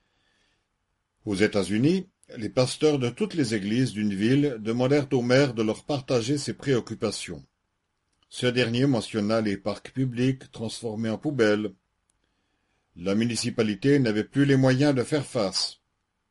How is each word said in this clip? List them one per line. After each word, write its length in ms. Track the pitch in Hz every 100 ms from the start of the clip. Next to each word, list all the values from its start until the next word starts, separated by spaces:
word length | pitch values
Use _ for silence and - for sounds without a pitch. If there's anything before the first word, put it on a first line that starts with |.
| _ _ _ _ _ _ _ _ _ _ _ _
Aux 100 | 107
États-Unis, 720 | 95 104 104 90 107 143 190 - _ _ 123
les 120 | 104
pasteurs 520 | 131 127 - 151 143
de 100 | 120
toutes 240 | 123 202
les 200 | 170 120
églises 380 | 110 98 117 127
d'une 220 | 101 107
ville 440 | 95 113 139 143 113
demandèrent 520 | 107 120 127 147 135
au 80 | 131
maire 340 | 120 131 139
de 80 | 113
leur 200 | 110 104
partager 540 | - 143 - 127 113 147
ses 160 | -
préoccupations. 880 | 104 - 123 - 107 110 - - 76 67 _ _ _ _ _ _ _ _
Ce 180 | - 123
dernier 400 | 120 113 120 139
mentionna 540 | 120 - 113 104 113
les 160 | 107 98
parcs 340 | 104 98 -
publics 640 | - 131 117 131 131 -
transformés 580 | - 113 - 117 107 113
en 80 | 107
poubelles. 540 | 151 135 107 107 104 - _ _ _ _ _ _ _ _ _ _ _
La 220 | - 90 104
municipalité 800 | 117 110 120 113 110 101 139 143
n'avait 240 | 117 107
plus 220 | 104 135
les 120 | 143 135
moyens 380 | 131 131 147
de 80 | 131
faire 240 | 113 151 131
face. 540 | 123 95 - - - _ _ _ _ _